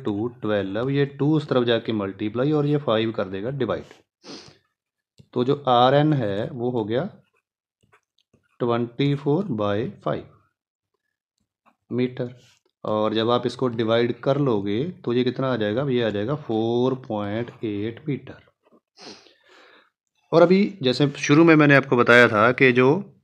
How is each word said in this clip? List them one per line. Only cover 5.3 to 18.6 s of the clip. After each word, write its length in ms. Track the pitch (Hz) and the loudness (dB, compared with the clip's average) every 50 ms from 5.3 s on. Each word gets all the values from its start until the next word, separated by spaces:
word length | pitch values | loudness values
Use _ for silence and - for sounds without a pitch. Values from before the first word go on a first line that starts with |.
तो 120 | - 123 123 | -6 -4 -2
जो 200 | 131 139 139 - 131 | -2 -2 -2 0 2
आरएन 440 | 123 120 123 131 139 143 151 156 | 2 4 4 4 4 4 2 2
है 380 | 151 135 110 101 98 104 120 - | 0 0 -2 -4 -4 -6 -6 -8
वो 200 | 151 117 120 123 | -8 -8 -6 -4
हो 140 | 123 117 104 | -4 -4 -4
गया 260 | 104 117 131 175 214 - - _ _ _ _ _ _ _ _ _ _ _ _ _ _ _ _ _ _ _ _ _ _ _ _ _ _ _ - | -4 -4 -4 -4 -6 -10 -18 _ _ _ _ _ _ _ _ _ _ _ _ _ _ _ _ _ _ _ _ _ _ _ _ _ _ _ -6
ट्वेंटी 560 | 123 120 117 117 120 120 - - 143 143 143 | -4 -2 -2 -2 -4 -6 -4 -2 -2 -2 -2
फ़ोर 300 | 143 143 143 147 175 - | -2 -2 -2 -2 -2 -2
बाई 440 | - 117 107 104 101 101 104 131 196 | -4 -4 -4 -2 -2 -2 -4 -4 -8
फ़ाइव 400 | - - - 156 127 - - - _ _ _ _ _ _ _ _ _ _ _ _ _ _ _ _ _ _ _ _ _ _ _ _ _ _ _ _ _ _ _ _ | -10 -8 -6 -6 -6 -6 -8 -14 _ _ _ _ _ _ _ _ _ _ _ _ _ _ _ _ _ _ _ _ _ _ _ _ _ _ _ _ _ _ _ _
मीटर। 420 | 117 123 127 127 127 - 123 123 123 - _ _ _ _ _ _ _ _ - | -6 -4 -4 -4 -4 -8 -10 -10 -12 -18 _ _ _ _ _ _ _ _ -6
और 300 | 107 107 107 107 107 107 | -4 -2 -2 -2 -2 -2
जब 160 | 110 110 117 | -2 0 0
आप 160 | 120 120 - | 0 0 -2
इसको 220 | 120 - - 131 127 | -4 -4 -4 -4 -4
डिवाइड 520 | 113 117 113 110 113 117 120 120 123 - | -4 -4 -2 0 0 0 0 -2 -4 -4
कर 180 | - 139 135 143 | -2 -2 -2 0
लोगे 460 | 143 131 110 101 98 101 101 113 151 | 0 0 0 -2 -2 -2 -4 -4 -4
तो 280 | 185 - - - 127 | -6 -8 -8 -6 -2
ये 120 | 120 127 123 | -2 0 0
कितना 280 | 123 117 - 131 131 | -2 -2 -4 -4 -4
आ 40 | 123 | -2
जाएगा, 300 | 110 107 104 107 127 147 139 | -2 -2 -2 -2 -2 -2 -2
ये 140 | 123 123 | -2 -2
आ 80 | 117 107 | -2 -2
जाएगा 240 | 101 101 104 123 151 | -2 -4 -4 -4 -6
फ़ोर 600 | 147 - - 110 110 113 113 120 120 123 131 131 | -6 -6 -4 -4 -2 -2 0 0 0 0 0 -2
पॉइंट 720 | 127 131 - 107 104 101 101 104 113 120 120 - - 123 | -4 -6 -8 -6 -6 -6 -6 -6 -6 -8 -10 -10 -10 -8
एट 440 | 107 104 101 104 117 110 - - 151 | -8 -6 -6 -6 -8 -10 -10 -8 -8
मीटर। 340 | 131 - - - - - _ _ _ _ | -8 -8 -10 -16 -20 -20 _ _ _ _